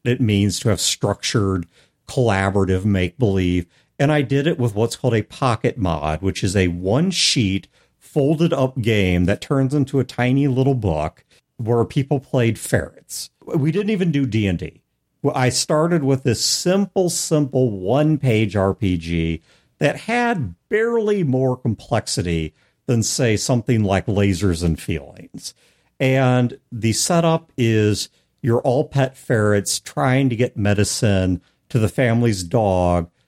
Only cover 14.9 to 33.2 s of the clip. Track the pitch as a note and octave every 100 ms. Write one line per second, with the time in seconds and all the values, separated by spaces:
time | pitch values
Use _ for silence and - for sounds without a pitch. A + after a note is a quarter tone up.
14.9 | _ _ _ C#3 C#3 B2+ - - D#3 E3+
15.9 | E3+ C3+ C3 C3 G#2+ - - F3 G3 G3
16.9 | - F3+ F3 - D#3 C#3 C3 B2+ G2+ F#2
17.9 | C3 D3+ D#3 C3 A2 A2 G2+ F#2+ F#2 G2
18.9 | F2+ E2 E2+ E2 D#2+ - _ _ - D3+
19.9 | C3+ - A#3+ A#3+ G#3 G#2 - - G#3+ A#3
20.9 | A#3 G#3+ G#3 D#3 B2+ C3 B2+ A#2+ G#2 -
21.9 | A2+ - - F2 E2+ D#2 - _ _ -
22.9 | A#2 G#2 - B2 G#2+ - B2 - A2+ G2+
23.9 | F#2+ - G2+ G2+ F2 G2 E2 F2 D#2 -
24.9 | D#2+ C#2+ - - - - - _ _ _
25.9 | - C3 C3 B2+ B2+ A#2+ - _ A#2 A2+
26.9 | A2 - E3+ E3 D#3+ - - A#2 A2 G#2+
27.9 | G2 - _ _ _ - A#2 C#3 B2+ -
28.9 | C#3 C3 - - A2+ G#2 G#2 - - -
29.9 | - C#3 B2+ C3+ A2+ B2 - G2+ G2+ G2+
30.9 | - A2 G2 F#2 F2+ - _ - A#2+ G#2+
31.9 | - B2 A#2 A#2+ G2 F2 A#2 G#2 F#2 F2
32.9 | F2 E2+ _